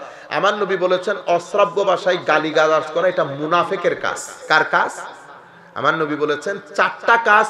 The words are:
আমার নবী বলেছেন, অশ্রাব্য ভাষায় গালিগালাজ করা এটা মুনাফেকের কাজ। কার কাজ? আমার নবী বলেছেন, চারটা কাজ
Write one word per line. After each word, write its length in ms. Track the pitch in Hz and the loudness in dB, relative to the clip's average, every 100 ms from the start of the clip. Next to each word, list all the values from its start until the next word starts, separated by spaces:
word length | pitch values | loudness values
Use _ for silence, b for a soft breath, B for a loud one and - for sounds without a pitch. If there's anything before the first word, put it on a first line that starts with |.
| B B B | B B B
আমার 260 | 147 185 | 0 0
নবী 220 | 208 196 185 | 0 -2 0
বলেছেন, 400 | 180 180 - 202 - | 2 0 0 -4 0
অশ্রাব্য 580 | 175 170 202 202 - | 0 0 2 2 2
ভাষায় 320 | 190 175 185 180 147 | 0 0 0 -2 2
গালিগালাজ 560 | 151 151 151 156 156 - | 0 2 2 2 2 0
করা 140 | 165 185 | -2 0
এটা 160 | 180 | 0
মুনাফেকের 760 | 156 139 151 175 170 185 175 139 | -2 -4 -2 0 0 -2 -2 -2
কাজ। 300 | 101 - - - - | -4 -6 -10 -14 2
কার 160 | 156 | 2
কাজ? 360 | 151 175 233 - 180 - - - - - - | 4 0 0 -4 -14 -16 -20 -20 -20 -20 -18
আমার 200 | - 135 | -2 0
নবী 220 | 160 156 147 | 0 -2 -2
বলেছেন, 420 | 147 147 - 202 - | -2 -2 -4 -8 -8
চারটা 420 | - 185 - - 233 | 0 0 0 2 2
কাজ 300 | - 208 214 | 6 4 4